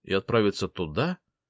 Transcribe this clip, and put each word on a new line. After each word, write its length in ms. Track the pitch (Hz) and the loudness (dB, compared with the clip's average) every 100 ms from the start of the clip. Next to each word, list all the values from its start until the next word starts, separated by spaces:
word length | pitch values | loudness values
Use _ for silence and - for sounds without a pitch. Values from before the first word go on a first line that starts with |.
и 120 | - | -2
отправиться 520 | 95 - 117 104 - 92 | -2 2 2 2 0 -6
туда, 520 | - 82 78 165 180 _ _ | -4 -4 -2 -2 -4 _ _